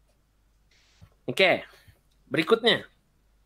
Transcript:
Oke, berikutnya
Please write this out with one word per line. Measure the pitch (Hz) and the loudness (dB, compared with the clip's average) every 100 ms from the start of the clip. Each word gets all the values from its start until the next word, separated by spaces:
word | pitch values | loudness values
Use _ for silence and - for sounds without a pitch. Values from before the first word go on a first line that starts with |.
| _ _ _ _ _ _ _ _ _ _ - _ - | _ _ _ _ _ _ _ _ _ _ -20 _ -10
Oke, | - 185 120 - - - _ _ _ _ | 0 2 0 -4 -20 -20 _ _ _ _
berikutnya | 135 160 220 233 143 - _ _ _ _ _ | -6 0 0 2 0 -4 _ _ _ _ _